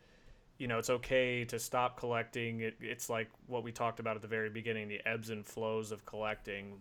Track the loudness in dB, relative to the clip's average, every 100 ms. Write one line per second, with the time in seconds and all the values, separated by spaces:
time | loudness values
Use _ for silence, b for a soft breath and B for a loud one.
0 | b b b b b -6 0 2 4 2
1 | 6 6 6 2 0 -2 2 4 4 2
2 | 0 2 0 -2 -2 0 -2 -4 -6 -6
3 | -2 -2 -2 -8 -4 -4 -4 0 0 0
4 | -2 -2 0 0 0 -2 -2 -2 -2 -2
5 | 0 -2 -2 -6 -6 -2 0 0 -2 -6
6 | -8 -2 -2 -2 -4 -6 -6 -12